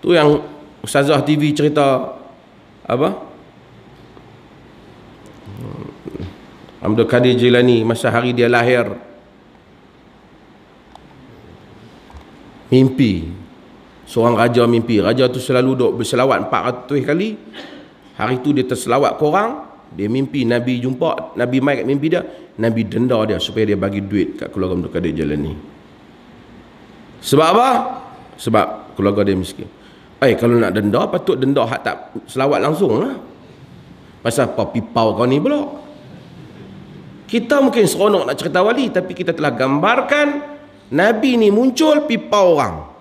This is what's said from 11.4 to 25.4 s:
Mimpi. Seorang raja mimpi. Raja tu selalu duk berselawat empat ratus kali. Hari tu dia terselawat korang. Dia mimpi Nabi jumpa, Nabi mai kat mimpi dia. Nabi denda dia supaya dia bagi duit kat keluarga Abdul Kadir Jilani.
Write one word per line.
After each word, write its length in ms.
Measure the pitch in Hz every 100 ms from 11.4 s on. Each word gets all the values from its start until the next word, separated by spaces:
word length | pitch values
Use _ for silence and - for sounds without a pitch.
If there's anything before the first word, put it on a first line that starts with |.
| - - - - - - - - - - - - -
Mimpi. 560 | 127 127 131 123 87 80 92 - - - - - -
Seorang 320 | - - 117
raja 320 | 113 120 120 117
mimpi. 320 | 117 117 107
Raja 320 | 92 123 127
tu 80 | 127
selalu 400 | - 127 131 127
duk 140 | 120 123
berselawat 480 | 113 123 135 104 98
empat 120 | 110 104
ratus 320 | 123 - 143 123
kali. 320 | 156 214 214 - - - - - - - -
Hari 240 | 110 127
tu 80 | 143
dia 160 | 143 127
terselawat 480 | 123 - 123 143 -
korang. 480 | 151 175 220 294 - - -
Dia 160 | - 104
mimpi 320 | 127 135 139
Nabi 400 | 120 120 120 123
jumpa, 560 | 127 127 165 - - -
Nabi 240 | 123 131
mai 160 | 139 139
kat 80 | 120
mimpi 240 | 143 156
dia. 160 | 170 - - - -
Nabi 240 | 113 113 104
denda 320 | 107 123 120
dia 160 | 107 92
supaya 320 | - 104 107
dia 80 | 98
bagi 240 | 98 101
duit 320 | 98 101 -
kat 160 | - -
keluarga 320 | - 92 90
Abdul 80 | 85
Kadir 240 | - 87
Jilani. 400 | 78 73 73